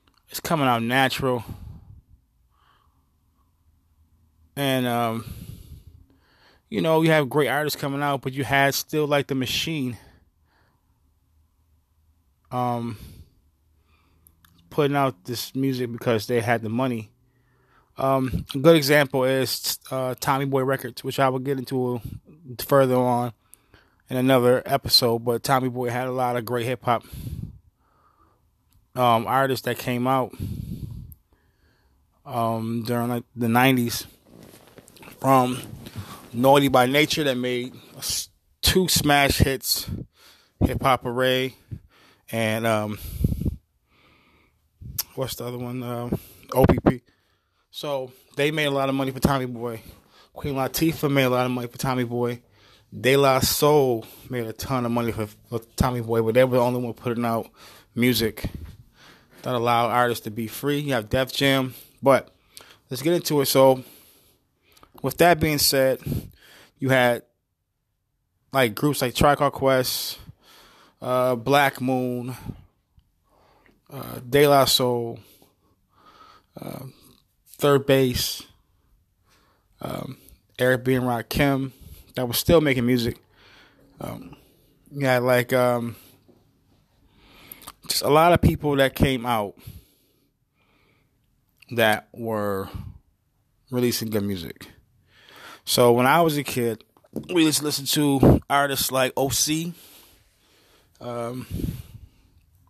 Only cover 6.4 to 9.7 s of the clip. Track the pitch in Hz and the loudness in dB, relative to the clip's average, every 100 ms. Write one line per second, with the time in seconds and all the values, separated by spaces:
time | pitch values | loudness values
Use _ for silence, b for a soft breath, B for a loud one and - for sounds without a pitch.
6.4 | b b b 214 170 160 160 156 139 143 | b b b -4 2 2 4 4 2 0
7.4 | 127 139 151 - 143 139 143 139 135 131 | 0 0 -2 -4 -6 -4 -2 -2 -4 -6
8.4 | 117 139 139 131 - 156 147 143 139 135 | 0 2 2 2 -4 -2 0 0 0 -4
9.4 | 123 - - | -4 -4 -4